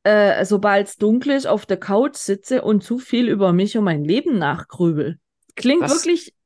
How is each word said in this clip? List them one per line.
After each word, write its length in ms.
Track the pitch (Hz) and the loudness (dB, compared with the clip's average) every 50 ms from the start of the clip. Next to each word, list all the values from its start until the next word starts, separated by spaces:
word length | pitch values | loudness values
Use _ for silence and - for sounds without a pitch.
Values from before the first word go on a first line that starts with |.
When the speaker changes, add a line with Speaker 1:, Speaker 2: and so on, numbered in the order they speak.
| - | 0
Speaker 1:
äh, 400 | 202 214 214 208 196 - - 190 | 2 4 4 4 4 2 2 0
sobald's 520 | 190 208 190 202 208 196 202 202 - - | 0 0 0 2 2 2 2 0 -2 -4
dunkel 360 | - 208 214 226 254 269 285 277 | -2 0 2 2 2 0 0 -2
ist, 140 | 277 262 | -2 0
auf 180 | - - 208 - | -2 -2 -2 -2
der 120 | - 190 | -4 -6
Couch 400 | 185 - - 196 214 233 - - | -4 -4 -2 0 0 0 0 -2
sitze 460 | - - - 196 196 - - 254 254 - | -6 -6 -6 -6 -6 -4 -4 -4 -2 0
und 200 | 214 214 202 - | 0 0 0 0
zu 160 | - 233 254 | -2 -6 -8
viel 300 | 254 - - 233 247 226 | -6 -4 -2 0 0 0
über 240 | - 196 196 185 170 | 0 2 2 2 2
mich 260 | 180 196 208 - 226 | 2 0 0 0 -2
und 60 | 208 | 0
mein 200 | 185 160 147 147 | 0 0 -2 -2
Leben 340 | 151 185 262 339 349 262 190 | 0 -2 0 0 0 -2 -2
nachgrübel. 800 | 156 143 151 170 - - - - 175 170 156 147 143 156 170 - _ _ _ _ _ _ _ | -2 -2 -4 -6 -8 -10 -6 -2 0 0 0 0 -2 -2 -4 -6 _ _ _ _ _ _ _
Klingt 280 | - - 247 285 349 311 | -4 0 0 2 2 2
Speaker 2:
Das 120 | - 285 | 0 0
Speaker 1:
wirklich, 400 | 330 - 339 349 339 - - - _ _ | -2 0 0 -2 -2 -4 -8 -20 _ _